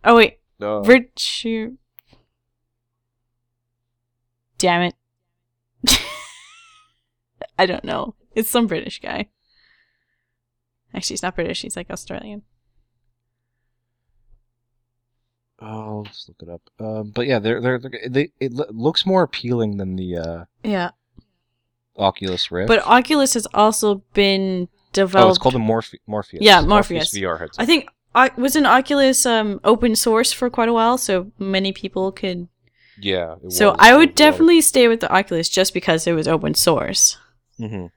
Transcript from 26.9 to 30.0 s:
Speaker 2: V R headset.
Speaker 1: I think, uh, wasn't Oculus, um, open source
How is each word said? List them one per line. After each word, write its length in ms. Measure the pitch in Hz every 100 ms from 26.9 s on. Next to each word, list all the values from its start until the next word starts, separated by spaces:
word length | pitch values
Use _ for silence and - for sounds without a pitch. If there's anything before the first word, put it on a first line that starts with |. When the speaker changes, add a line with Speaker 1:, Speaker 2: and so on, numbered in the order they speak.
| 170 151
Speaker 2:
V 120 | 202 190
R 120 | 82
headset. 240 | 82 -
Speaker 1:
I 20 | 233
think, 220 | 320 - _ _
uh, 160 | 233 262 -
wasn't 280 | 262 311 269
Oculus, 580 | 247 262 285 269 262 254
um, 340 | 226 214 196
open 320 | - 226 240
source 360 | 214